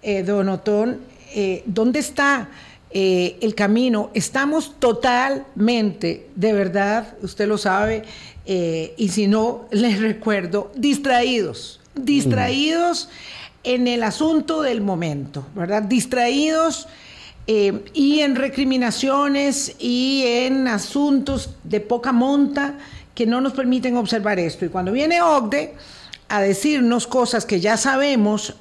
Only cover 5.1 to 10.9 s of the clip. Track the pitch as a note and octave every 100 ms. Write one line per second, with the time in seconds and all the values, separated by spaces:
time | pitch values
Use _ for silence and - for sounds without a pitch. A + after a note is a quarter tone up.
5.1 | B3 C4+ C#4 C#4 - G#3+ A#3+ G#3+ E3 E3+
6.1 | E3 - - G#3 G#3 F#3+ F#3 G3+ A3 A3
7.1 | - F#3 - G#3 G#3 G3+ G3 G#3+ A3 A3
8.1 | - - - - F#3 E3+ E3 D#3+ - G#3
9.1 | G3 G3+ G#3+ A3+ A#3+ - G#3 A#3+ G3 A3
10.1 | - - G3+ F3+ G3+ G3 C4+ C#4+